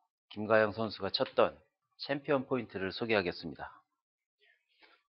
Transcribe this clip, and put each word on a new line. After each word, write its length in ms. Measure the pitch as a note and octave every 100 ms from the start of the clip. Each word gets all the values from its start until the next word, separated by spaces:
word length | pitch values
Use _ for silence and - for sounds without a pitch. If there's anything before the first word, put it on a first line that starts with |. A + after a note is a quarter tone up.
| _ _ -
김가영 420 | G#2 G#2+ A2 G#2+
선수가 380 | G#2+ A2 - F#2+
쳤던 500 | - C3 - G#2+ - _ _ _ -
챔피언 480 | - C#3 D#3+ C#3 B2+
포인트를 480 | B2+ A2 G2 F#2+
소개하겠습니다. 760 | - A2+ G#2+ F2 - E2 C2 C#2 - _ _ _ _ _ _ _ _ _ _ - _ _